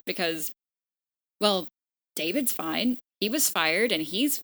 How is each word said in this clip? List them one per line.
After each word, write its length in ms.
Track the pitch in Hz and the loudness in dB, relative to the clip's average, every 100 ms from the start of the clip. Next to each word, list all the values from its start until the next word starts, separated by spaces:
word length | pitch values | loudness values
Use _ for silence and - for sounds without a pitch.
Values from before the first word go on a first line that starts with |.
| - | -6
because, 460 | 185 170 160 156 - _ _ _ _ _ _ _ - | -4 -2 -4 -8 -12 _ _ _ _ _ _ _ 2
well, 280 | 208 190 - _ _ _ _ - | 2 2 -2 _ _ _ _ -4
David's 360 | 160 247 247 | 0 0 0
fine. 460 | - 160 160 233 247 _ - | -2 -2 0 0 -2 _ -4
He 100 | 208 | -2
was 200 | 294 - | 2 0
fired, 420 | 175 160 175 240 | 2 2 2 2
and 120 | 160 | 0
he's, 380 | 151 190 285 - | -2 0 0 -2